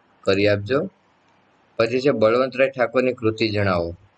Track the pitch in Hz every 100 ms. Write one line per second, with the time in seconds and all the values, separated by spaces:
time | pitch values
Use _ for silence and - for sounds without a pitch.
0 | _ _ - 98 104 101 101 135 190 _
1 | _ _ _ _ _ _ _ - 117 127
2 | 143 117 110 120 131 127 135 135 117 131
3 | 127 120 110 110 113 104 98 87 85 87
4 | _